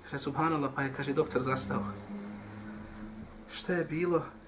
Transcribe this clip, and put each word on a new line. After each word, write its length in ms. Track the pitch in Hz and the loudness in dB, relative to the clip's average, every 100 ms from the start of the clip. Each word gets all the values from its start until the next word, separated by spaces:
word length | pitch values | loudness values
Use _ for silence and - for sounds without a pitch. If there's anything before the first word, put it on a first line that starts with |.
Kaže, 200 | - 139 | -6 -2
subhanallah, 480 | 139 139 160 156 139 135 | -2 2 4 4 2 2
pa 60 | |
je, 100 | 139 | -2
kaže, 200 | 135 139 | 0 0
doktor 280 | 143 151 160 | 2 4 4
zastao. 420 | 135 131 - 131 - - - - - - - - - - - - - - - - - | 2 2 2 0 0 -4 -6 -8 -6 -10 -10 -10 -10 -10 -10 -10 -10 -10 -12 -12 -10
Šta 220 | - - | -8 2
je 100 | 175 | 2
bilo? 380 | 156 151 175 165 - - | 2 2 6 4 4 -10